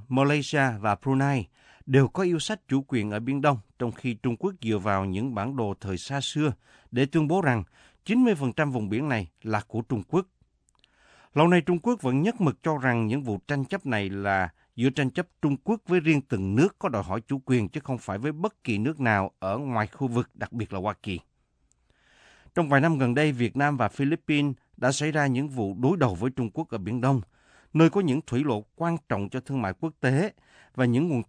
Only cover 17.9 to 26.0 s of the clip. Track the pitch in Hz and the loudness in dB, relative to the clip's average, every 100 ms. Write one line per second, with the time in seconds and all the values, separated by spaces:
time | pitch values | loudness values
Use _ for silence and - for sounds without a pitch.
17.9 | 127 - 95 135 151 208 - - 104 117 | -8 -6 -4 -4 -4 -6 -6 -4 -2 -2
18.9 | 156 123 104 95 - 95 107 143 117 107 | 0 2 2 0 -4 -4 -4 -2 -2 -4
19.9 | - 135 120 120 - 104 120 107 101 95 | -4 -2 0 -2 -6 -10 -6 -6 -4 -6
20.9 | 101 - 87 - _ _ _ _ _ _ | -6 -8 -8 -10 _ _ _ _ _ _
21.9 | _ _ _ _ - - - 156 139 160 | _ _ _ _ -20 -6 -2 2 4 4
22.9 | 156 127 120 151 127 120 127 143 139 107 | 4 2 2 2 2 -2 0 0 0 -2
23.9 | - 139 160 - 151 143 127 _ - 123 | 0 -2 -2 0 0 0 -2 _ -4 -2
24.9 | 135 151 151 143 123 143 131 101 98 127 | 0 -2 0 0 0 -2 -2 -4 0 0
25.9 | 190 | 2